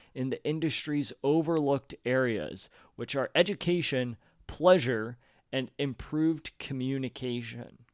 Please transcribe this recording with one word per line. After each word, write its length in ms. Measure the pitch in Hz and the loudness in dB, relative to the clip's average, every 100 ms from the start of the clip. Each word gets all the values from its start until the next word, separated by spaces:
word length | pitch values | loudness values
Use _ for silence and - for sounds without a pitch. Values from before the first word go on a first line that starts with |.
| _ | _
in 140 | - 131 | -6 -4
the 160 | 120 | -2
industry's 640 | - 156 160 - - 147 143 - | -2 0 -2 -2 -2 -2 -2 -4
overlooked 680 | 139 156 156 165 143 139 - - | 2 2 2 2 2 0 -2 -8
areas, 640 | - 131 127 107 76 95 - - - - | 0 2 2 0 -4 -10 -14 -18 -20 -12
which 200 | 117 139 | -6 -2
are 140 | 127 | 0
education, 840 | - 185 202 - 175 147 131 123 117 _ _ - | 4 2 2 0 0 2 0 -2 -6 _ _ -18
pleasure, 680 | - 165 185 123 117 110 123 _ _ _ | 2 6 6 6 0 -2 -8 _ _ _
and 200 | 131 131 - | -6 -6 -4
improved 720 | 143 120 - 156 160 160 - - | -4 -4 -6 0 2 0 -6 -12
communication. 1200 | - 135 127 135 131 - 127 120 117 120 117 - _ | -8 -4 -2 -2 -4 -6 -4 -4 -6 -12 -14 -18 _